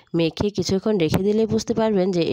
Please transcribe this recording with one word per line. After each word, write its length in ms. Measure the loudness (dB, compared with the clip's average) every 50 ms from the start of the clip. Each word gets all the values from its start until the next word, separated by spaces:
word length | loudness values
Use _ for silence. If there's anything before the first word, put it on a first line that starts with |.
| -12 _ -2
মেখে 340 | 0 0 0 0 -2 -2 -2
কিছুক্ষণ 440 | -2 -2 -2 -2 -2 -2 0 0 0 2 2
রেখে 180 | 0 0 0 0
দিলে 200 | 2 2 2 0
বুঝতে 260 | 0 -2 -4 -2 -2 -2
পারবেন 340 | 0 0 2 2 2 0 0
যে 100 | 0 0 0 0